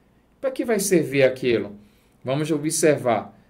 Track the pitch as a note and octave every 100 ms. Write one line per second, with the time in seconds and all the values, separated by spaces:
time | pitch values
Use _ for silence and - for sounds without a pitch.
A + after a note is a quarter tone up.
0 | _ _ _ - C4 C4 A#3+ G#3+ - F3
1 | C3 C#3 B2+ - B2+ A2 G2 - _ _
2 | _ _ A#2 C#3+ D3+ D3+ D#3 - D#3+ C3+
3 | B2 G#2+ - -